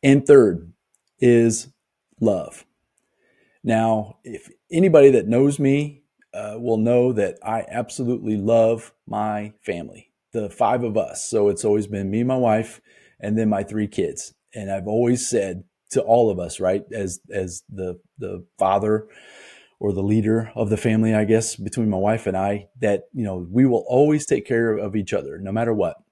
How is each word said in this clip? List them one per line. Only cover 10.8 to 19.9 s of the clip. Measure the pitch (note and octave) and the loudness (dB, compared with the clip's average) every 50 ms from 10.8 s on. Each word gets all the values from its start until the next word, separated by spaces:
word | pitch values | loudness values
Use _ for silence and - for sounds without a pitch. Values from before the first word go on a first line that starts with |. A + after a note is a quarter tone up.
| A#2+ | -2
of | A#2 G#2 | -2 -2
us. | G#2+ F#2+ - - - - | -4 -4 -4 -8 -12 -12
So | - - A2 G2+ G2+ | -4 -2 0 2 2
it's | G2 - - | 0 0 0
always | A2 G#2 G#2+ G#2 F#2+ | 0 0 0 0 -4
been | G#2+ G2+ G2 F#2+ | -6 -6 -6 -4
me, | G2+ A2 A#2+ | -2 -2 -2
my | B2+ C3 B2+ | 0 0 0
wife, | B2 A#2 A2 A2 A2+ A2+ - - _ _ _ _ _ _ _ _ | 2 2 2 0 -2 -6 -12 -20 _ _ _ _ _ _ _ _
and | - G#2 G#2+ A2 | -6 -4 -2 0
then | A2+ G#2+ | 0 0
my | G#2+ G2 G2+ | 0 -2 -4
three | - G#2+ G#2+ G#2+ G2+ | -6 -4 -6 -6 -4
kids. | - - F#2 D#2 C#2 - - - _ _ _ _ _ | -4 -4 -4 -4 -4 -10 -14 -16 _ _ _ _ _
And | A#2 G#2 G2 | -14 -10 -8
I've | F#2+ G2 F2+ G#2 | -8 -8 -6 -4
always | G#2+ A2+ A#2+ A#2+ B2 B2 - - | -2 0 2 2 0 -2 -2 -4
said | B2 A2+ G2 F#2+ F2+ F#2 F#2 _ _ _ _ _ | -2 -2 -2 -2 -6 -10 -14 _ _ _ _ _
to | - C3+ | -4 -4
all | - - A2+ A#2+ A#2+ A2 | 2 4 4 4 4 2
of | G2 F2+ | 0 -4
us, | F2 F2 - - | -6 -10 -8 -4
right, | F#2+ F#2 F#2+ G2+ G2+ - | -2 0 0 -2 -4 -6
as, | - A2+ G2+ F#2+ F2+ - _ _ | -8 -8 -6 -6 -8 -10 _ _
as | - G2+ F#2+ F#2 F2+ - _ _ | -8 -8 -6 -6 -10 -14 _ _
the, | - G2 F#2 F2+ F2+ F2+ _ _ _ - | -12 -10 -10 -10 -10 -12 _ _ _ -14
the | A2+ F#2+ F#2+ F2+ F2 _ _ _ | -12 -12 -12 -12 -16 _ _ _
father | G2 F#2+ F#2+ G2+ G2+ G#2+ G#2+ A2 G#2+ - - - - - - - - - - - _ _ _ _ | 0 2 2 0 0 0 -2 -2 -4 -8 -20 -20 -20 -20 -20 -20 -20 -20 -20 -20 _ _ _ _
or | - G#2 | -6 -4